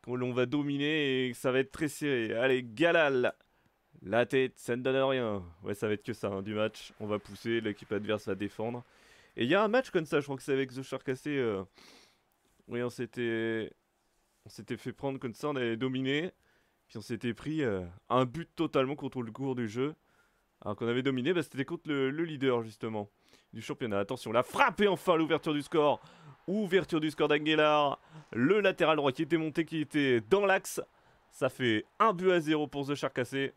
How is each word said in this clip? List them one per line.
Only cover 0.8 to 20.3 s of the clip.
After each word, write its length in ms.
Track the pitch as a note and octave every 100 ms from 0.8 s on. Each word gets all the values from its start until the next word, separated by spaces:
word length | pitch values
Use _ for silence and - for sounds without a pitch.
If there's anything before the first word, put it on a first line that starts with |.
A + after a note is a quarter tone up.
| D3 D#3 C#3 C3 B2+
et 40 |
que 60 | A#2
ça 140 | C3+
va 80 | B2+
être 120 | C3
très 180 | - D3+
serré. 440 | - D3 B2+ A2
Allez, 300 | A2 C3 C3
Galal, 720 | B2 A2 E3+ E3+ D3 C3 A#2+ - _ _ _ _ _ -
la 240 | - A2 A#2+
tête, 320 | C3+ C3 -
ça 180 | - A#2+
ne 60 |
donne 140 | C3 C3+
rien. 500 | C3+ C3 A#2 G2+ F2 E2
Ouais, 140 | G2+ G2+
ça 120 | A2
va 60 |
être 100 | G#2
que 100 | -
ça, 160 | A2 G#2
hein, 120 | G2
du 140 | G2 G#2+
match. 360 | G#2+ - - -
On 60 | G#2+
va 140 | G#2
pousser, 420 | - G2 A#2 A#2
l'équipe 300 | A2 G#2 -
adverse 360 | G2+ G#2 G#2+ -
va 80 | F#2+
défendre. 480 | G2+ - A2 B2 - _ _ - _ -
Et 80 |
il 60 | A#2+
y 40 |
a 100 | F#3
un 40 | G#3+
match 240 | A#3+ C4
comme 140 | F3+ C#3+
ça, 160 | D#3
je 40 | C#3
crois 120 | C3+
que 60 |
c'est 100 | -
avec 200 | C3+ C3
The 80 | B2+
Shark 260 | C3 C3 -
AC, 200 | B2+ D3+
euh... 360 | C#3 A#2+ G2 F#2+ _ - - _ _ _ _ _ _ -
Oui, 140 | A#2+
on 80 | B2
s'était, 840 | A#2+ A#2+ - A#2 A2+ A2+ A2+ G#2 _ _ _ _ _ _ _ G#2
on 40 |
s'était 280 | - G#2+ A#2+
fait 160 | C3
prendre 260 | - C#3 C3+
comme 160 | B2+ G#2+
ça, 140 | D3
on 60 | C#3+
avait 220 | A#2+ A2+
dominé. 540 | C3 C3 C3 C#3+ F3 _ _ _ _ _ _
Puis 80 | A#2
on 40 |
s'était 320 | - A2+ A#2+
pris, 300 | A2+ C#3+ D#3
euh... 220 | C3 G2 F2 F2+ _
un 160 | A#2+ C3
but 240 | C3+ E3+ -
totalement 380 | D#3 D3 C3 C#3+
contre 260 | C#3 C3
le 100 | A2+
cours 240 | A2 C3+ B2
du 140 | A2+
jeu. 260 | A2 C#3 D#3+ _ _ _